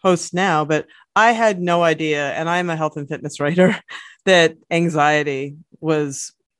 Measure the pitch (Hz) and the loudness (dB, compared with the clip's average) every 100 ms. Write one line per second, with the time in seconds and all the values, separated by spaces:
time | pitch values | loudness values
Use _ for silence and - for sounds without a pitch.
0 | 190 175 - 175 190 156 151 156 - _ | 0 0 -2 -2 0 0 0 -2 -4 _
1 | _ - 226 226 226 190 175 170 170 156 | _ 2 2 4 2 0 0 2 2 0
2 | 156 147 143 - 165 175 180 160 156 151 | -2 -2 -4 -4 -4 -2 -2 -4 -6 -6
3 | 143 151 151 - 143 175 185 208 - - | -10 -10 -10 -6 -2 2 2 2 -8 -20
4 | - - - 180 165 165 _ 170 170 156 | -20 -6 2 4 4 0 _ -2 0 2
5 | 147 151 147 135 143 147 - _ 156 156 | 2 2 0 -4 -8 -12 -20 _ -4 -2
6 | 147 135 - - _ _ | -2 -8 -14 -18 _ _